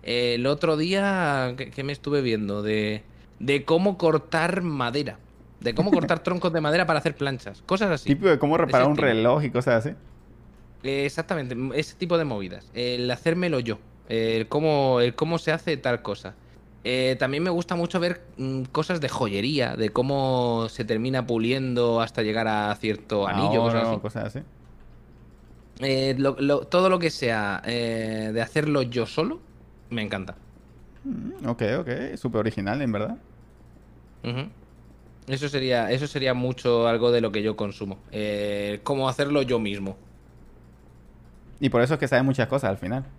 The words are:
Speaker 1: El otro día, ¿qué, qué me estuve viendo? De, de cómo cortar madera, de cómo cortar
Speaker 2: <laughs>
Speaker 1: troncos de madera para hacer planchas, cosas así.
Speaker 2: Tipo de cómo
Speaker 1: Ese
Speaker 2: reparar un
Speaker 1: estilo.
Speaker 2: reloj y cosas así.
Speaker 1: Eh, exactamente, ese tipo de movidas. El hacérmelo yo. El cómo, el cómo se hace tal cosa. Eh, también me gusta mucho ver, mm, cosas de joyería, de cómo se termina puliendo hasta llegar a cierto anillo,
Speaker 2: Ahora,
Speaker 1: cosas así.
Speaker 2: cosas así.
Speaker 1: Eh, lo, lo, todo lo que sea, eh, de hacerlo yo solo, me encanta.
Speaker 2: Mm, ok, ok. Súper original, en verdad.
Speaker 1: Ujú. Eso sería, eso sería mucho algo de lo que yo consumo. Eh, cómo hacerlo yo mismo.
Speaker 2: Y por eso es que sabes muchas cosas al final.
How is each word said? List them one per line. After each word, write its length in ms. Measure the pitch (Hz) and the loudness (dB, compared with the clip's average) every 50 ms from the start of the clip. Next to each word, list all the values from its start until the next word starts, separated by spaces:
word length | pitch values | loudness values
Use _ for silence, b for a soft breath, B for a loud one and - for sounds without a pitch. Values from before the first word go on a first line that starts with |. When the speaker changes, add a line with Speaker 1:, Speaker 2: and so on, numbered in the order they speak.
| - | -4
Speaker 1:
El 420 | - 117 120 123 120 120 117 123 | -2 0 0 2 2 0 0 0
otro 300 | 139 147 147 - 165 156 | 0 0 2 2 0 2
día, 760 | 151 160 175 190 196 196 202 196 185 175 147 143 135 127 127 123 | 2 0 0 0 2 2 2 2 2 2 2 2 2 0 -2 -4
¿qué, 140 | 131 131 127 | -6 -10 -10
qué 100 | - - | -8 -6
me 100 | 131 139 | -6 -6
estuve 280 | 143 - - 143 147 143 | -6 -6 -4 0 0 2
viendo? 400 | 131 123 110 107 107 98 101 104 | 2 2 2 0 0 -2 -2 -2
De, 400 | 104 107 107 107 107 107 107 107 - b b b b b - - | 0 0 0 0 0 -2 -4 -6 -10 b b b b b -14 -6
de 240 | 110 127 143 147 143 | 0 0 0 0 2
cómo 340 | - 165 170 185 202 190 185 | 2 2 4 4 2 0 2
cortar 640 | 175 160 156 151 - - - 160 160 175 - 190 | 2 4 4 2 0 0 0 0 2 2 0 -2
madera, 560 | 180 170 151 139 123 120 117 143 143 107 98 - - - - - - - - - | -2 -2 -2 -2 -2 -2 -2 -2 -4 -4 -8 -12 -20 -20 -20 -20 -20 -20 -20 -6
de 160 | - 120 113 | -4 -2 0
cómo 160 | 113 180 202 | 0 2 4
cortar 300 | 196 175 156 143 170 160 | 4 2 4 2 0 0
Speaker 2:
<laughs> 20 | |
Speaker 1:
troncos 300 | - 175 180 175 - 180 | 0 -2 -2 0 0 0
de 80 | 160 165 | 0 2
madera 260 | 156 147 156 175 180 | 2 2 2 2 4
para 140 | 160 160 147 | 2 2 2
hacer 160 | - 165 139 | 0 -2 -2
planchas, 460 | - 143 139 135 131 - 101 98 - - | -2 -4 -4 -4 -6 -8 -12 -14 -14 -4
cosas 240 | - 185 196 214 196 | -2 0 0 2 0
así. 200 | 165 139 - - | 0 -2 2 0
Speaker 2:
Tipo 180 | 143 156 196 190 | 0 4 6 4
de 100 | 156 135 | 4 6
cómo 160 | - 143 156 | 4 2 4
Speaker 1:
Ese 100 | 170 165 | 2 2
Speaker 2:
reparar 220 | 131 - 127 127 | 4 6 6 6
un 60 | 143 | 6
Speaker 1:
estilo. 160 | 147 - 147 131 | 4 4 4 4
Speaker 2:
reloj 340 | 110 110 113 120 131 151 | 4 4 4 4 4 4
y 80 | 151 127 | 2 0
cosas 340 | 104 120 123 139 120 113 107 | 0 0 2 4 2 2 2
así. 120 | 147 - - - - - - - - - - - - - - - - - - - | -2 -8 -8 -16 -20 -20 -20 -20 -20 -20 -20 -20 -20 -20 -20 -20 -20 -20 -10 -6
Speaker 1:
Eh, 200 | 131 139 139 139 | -4 -2 0 -2
exactamente, 520 | 147 - - 160 - 190 160 135 123 127 117 131 135 123 | -2 -2 -4 -4 -4 -4 -4 -4 -6 -4 -4 -4 -2 -2
ese 220 | 143 156 - - | -2 -4 -4 -6
tipo 200 | - 185 165 175 | -8 -2 0 0
de 80 | 165 156 | 0 0
movidas. 460 | 143 120 104 98 90 92 98 - - - | 0 -4 -6 -6 -8 -10 -14 -18 -12 -8
El 360 | 117 123 123 123 120 123 123 | -6 -4 -4 -2 -2 -2 -2
hacérmelo 480 | 123 - - 165 165 180 180 175 156 127 | -2 0 0 0 0 2 0 0 0 0
yo. 200 | 120 113 104 - - - - - - | 0 -2 -4 -6 -8 -20 -20 -20 -8
El 420 | - 117 113 113 113 113 113 110 - | -4 -2 0 0 2 2 0 0 0
cómo, 520 | - 147 156 156 151 143 139 131 127 123 | 0 0 2 4 2 4 4 4 4 4
el 140 | 120 123 123 | 4 2 2
cómo 240 | - 156 160 170 160 | -2 -2 -2 -2 -2
se 120 | - 160 | 0 -2
hace 280 | 156 165 - 175 156 131 | -2 -2 -2 -4 -4 -2
tal 240 | - 131 120 117 | 0 -2 -2 -2
cosa. 320 | - 107 101 - - 92 - - b b b b - - - - - | -4 -8 -8 -8 -10 -16 -16 -16 b b b b -20 -20 -20 -8 -4
Eh, 320 | 117 127 131 127 131 131 120 | -2 0 0 2 0 2 0
también 240 | 135 127 139 147 | 0 -2 0 -2
me 60 | 170 185 | -2 0
gusta 260 | 175 170 170 - 180 | -2 -2 -2 -2 -2
mucho 240 | 170 170 170 - 185 | -2 -2 -2 -2 -2
ver, 220 | 170 180 180 - - - - | -2 -2 -4 -6 -10 -20 -10
mm, 280 | - 131 131 135 131 127 | -8 -6 -4 -4 -6 -6
cosas 360 | 127 - 151 156 - 185 165 | -4 -4 -4 -2 -2 -2 -2
de 80 | 147 123 | -2 -4
joyería, 680 | - - 127 110 98 98 107 131 151 139 120 - - | -2 -2 -2 0 0 -2 -2 0 0 0 0 -2 0
de 120 | - 110 104 | -2 -2 0
cómo 760 | - 123 123 135 139 139 135 131 131 127 123 120 117 117 113 110 | 0 0 0 0 0 0 0 2 2 2 2 2 0 0 -2 -4
se 160 | - - 113 | -4 -6 -2
termina 420 | 107 113 110 117 131 131 131 120 | -2 0 0 0 0 -2 -2 0
puliendo 760 | 110 120 113 110 117 127 135 131 131 123 120 120 117 117 117 | 0 0 2 2 2 0 0 0 -2 0 2 2 2 2 2
hasta 180 | 113 113 - - | 0 0 -2 -2
llegar 260 | 113 107 107 113 113 | 0 0 0 0 0
a 280 | 110 107 107 104 104 104 | 2 2 2 0 0 -2
cierto 520 | - - 110 104 - - - 110 104 98 | -2 -2 -2 -2 -4 -4 -2 -2 0 0
anillo, 360 | 95 95 98 98 101 110 113 | 0 0 2 2 4 4 4
Speaker 2:
Ahora, 180 | 117 117 117 117 | 2 2 2 2
Speaker 1:
cosas 80 | 113 113 | 0 0
así. 120 | 113 104 | -2 -4
Speaker 2:
cosas 220 | 101 107 107 113 107 | -4 -6 -6 -6 -8
así. 140 | 107 - 131 156 - - - - - - - - - - - - - - - - - - - - - - - - - - - | -6 -8 -10 -12 -12 -20 -20 -20 -20 -20 -20 -20 -20 -20 -20 -20 -20 -20 -20 -20 -20 -20 -20 -20 -20 -20 -20 -20 -20 -12 -4
Speaker 1:
Eh, 340 | 131 135 135 131 135 135 131 127 | -2 0 2 2 2 0 2 2
lo, 180 | 135 139 131 - | 2 0 2 2
lo, 280 | 139 139 143 139 - | 2 2 2 2 0
todo 220 | - - 175 185 190 | 2 2 4 6 4
lo 80 | 185 180 | 4 4
que 120 | 170 156 | 2 -2
sea, 520 | - - 139 117 113 110 104 101 98 - - | -2 0 0 0 0 0 0 -2 -2 -4 -4
eh, 680 | - 120 120 117 117 113 113 110 110 110 110 110 110 | -4 -2 -2 -2 -2 -2 -2 -4 -4 -4 -4 -4 -2
de 100 | 107 117 | -2 -2
hacerlo 400 | 113 - - 156 147 156 147 139 | -4 -2 -2 -2 0 2 0 0
yo 240 | 127 120 120 123 113 | 0 0 -2 -2 -2
solo, 340 | - - - 165 233 320 359 - - - - - - - - - - | -2 -2 -2 -2 -2 -4 -8 -12 -20 -20 -20 -20 -20 -20 -20 -14 -8
me 120 | 120 117 | -6 -6
encanta. 340 | 107 101 107 98 92 87 - - - - - - - - - - - - - - - | -4 -4 -6 -6 -8 -10 -14 -16 -20 -20 -20 -20 -20 -20 -20 -20 -20 -20 -20 -14 -10
Speaker 2:
Mm, 440 | 277 240 - - - 370 - - - | -8 -8 -8 -8 -10 -12 -8 -6 -6
ok, 140 | 120 - 117 104 120 160 | -2 0 0 0 0 -2
ok. 80 | 170 123 123 147 - 139 - | -2 -4 -6 -6 -6 -8 -10
Súper 240 | - - 123 113 110 | -6 -6 -2 -2 0
original, 400 | 104 113 - - 98 98 113 143 | 0 0 -2 -2 -4 -2 -2 -2
en 100 | 143 120 | -2 -2
verdad. 240 | 107 101 107 - 233 - - - - - - - - - - - - - - - - - - - - - | -2 -2 -2 -4 -6 -8 -12 -20 -20 -20 -20 -20 -20 -20 -20 -20 -20 -20 -20 -20 -20 -20 -20 -20 -20 -10
Speaker 1:
Ujú. 260 | - 120 120 127 143 214 - - - - - - - - - - - - - - - | -8 -6 -6 -6 -6 -10 -12 -20 -20 -20 -20 -20 -20 -20 -20 -20 -20 -20 -20 -20 -8
Eso 220 | - 135 135 147 143 | -6 -6 -4 -4 -2
sería, 420 | 143 139 131 127 127 120 113 98 | -2 -2 0 2 2 2 2 2
eso 160 | 123 131 147 | 0 0 -2
sería 280 | 143 - 147 135 131 127 | -4 -4 -2 0 0 0
mucho 520 | 123 123 127 127 - - 123 120 117 117 | 0 0 -2 -4 0 2 2 4 4 4
algo 240 | 117 117 113 117 120 | 4 4 4 4 4
de 100 | 120 120 | 4 4
lo 120 | 113 110 | 2 2
que 100 | 98 107 | -2 0
yo 140 | 104 110 104 | -2 -2 -2
consumo. 420 | - 107 101 95 - 107 98 95 - - - | -2 -4 -6 -4 -8 -10 -10 -10 -12 -14 -10
Eh, 680 | - 107 107 104 104 104 104 104 101 104 101 101 104 104 - | -8 -6 -4 -4 -2 -2 -4 -4 -4 -4 -4 -6 -6 -6 -4
cómo 240 | - 143 135 131 131 | -4 -2 0 0 -2
hacerlo 340 | 123 - 143 143 147 147 | 0 -2 -2 0 2 0
yo 160 | 135 123 123 117 | 2 2 0 0
mismo. 380 | 110 101 101 101 98 95 95 - - - - - - - - - - - - - - - - - - - - - - - - - - - - - - - - - | 0 -2 -4 -4 -6 -8 -10 -10 -16 -20 -20 -20 -20 -20 -20 -20 -20 -20 -20 -20 -20 -20 -20 -20 -20 -20 -20 -20 -20 -20 -20 -20 -20 -20 -20 -20 -20 -20 -8 0
Speaker 2:
Y 100 | 143 135 | 0 2
por 120 | - 117 | 4 4
eso 120 | 120 131 160 | 4 4 2
es 60 | 143 | 0
que 80 | 147 127 | 0 2
sabes 160 | 139 123 131 | 2 4 4
muchas 220 | 135 131 135 117 - | 4 2 2 0 0
cosas 220 | 131 139 - 101 | 0 0 0 0
al 60 | 98 104 | -2 -2
final. 260 | - 90 117 131 135 - - | -4 -6 -6 -6 -6 -10 -16